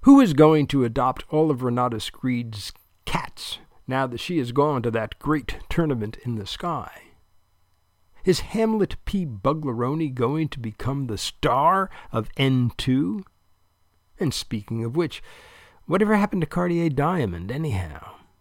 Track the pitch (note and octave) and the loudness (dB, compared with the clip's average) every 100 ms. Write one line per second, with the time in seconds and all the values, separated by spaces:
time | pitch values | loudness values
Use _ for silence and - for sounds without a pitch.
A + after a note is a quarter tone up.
0 | - C#4 B3 C#3+ D#3 D#3 C#3+ C#3 A#2+ A2+ | 10 10 8 6 8 8 4 2 0 0
1 | B2+ B2+ - D#3 D#3+ C3 B2+ A#2+ B2 A2+ | -2 -2 -4 0 2 2 0 0 0 -2
2 | - - C3 B2 A#2 G#2+ - - _ _ | -8 -6 -4 -4 -4 -10 -12 -16 _ _
3 | - - - - - - - _ - C3 | -6 -4 -4 -12 -12 -12 -16 _ -6 -2
4 | C3+ A#2+ - F3 A#2+ B2 D3 C#3 A#2 A2+ | -2 -6 -4 -4 -2 0 2 2 -2 -2
5 | A2 - - D3+ - - - - E3 B2+ | -4 -8 -2 -2 -2 -10 -4 0 0 0
6 | G#2+ - A#2+ A2+ G2 - F3 D#3 F#2 - | -4 -8 -6 -6 -6 -8 -6 -6 -8 -16
7 | - _ _ _ _ _ _ _ _ _ | -20 _ _ _ _ _ _ _ _ _
8 | _ - - F3+ - G#3+ A3+ A3 F#3 - | _ -6 0 0 0 -2 0 2 0 -4
9 | - G3 E3+ G#2+ C3 D#3 D3 A#2 A#2+ D#3 | -6 -4 -4 -2 -2 0 -2 -2 -2 -2
10 | D#3 B2+ A#2+ D3+ D#3 - A2+ G#2 - C#3 | -4 0 0 0 -2 -4 -10 -6 -4 -4
11 | C3 G2+ - - D3 A#2+ D3+ F#3+ F#3+ - | -4 -6 -8 -2 0 4 4 4 0 -8
12 | - A2+ G#2+ - C3+ C3 B2 - - C3 | -6 -4 -4 0 2 4 0 -2 0 2
13 | E3 G#3 F#3+ _ _ _ _ _ _ _ | 0 -4 -10 _ _ _ _ _ _ _
14 | _ - E3 - - A2+ G2 A2+ A#2 C#3+ | _ -4 -2 -2 -6 -8 -6 -6 -4 -2
15 | E3+ - - - - - - _ - F#3 | -4 -4 -18 -20 -20 -20 -20 _ -2 0
16 | G#3 G#3+ G3+ G3 D#3+ - F3+ E3+ E3+ C#3 | 4 4 2 0 -2 -2 0 2 0 2
17 | D3 F3+ A#2 F2 F2+ C3 D#3+ G2+ E2+ D#2+ | 0 2 -2 -4 -6 -6 -2 -4 -4 -10
18 | - - _ _ | -16 -20 _ _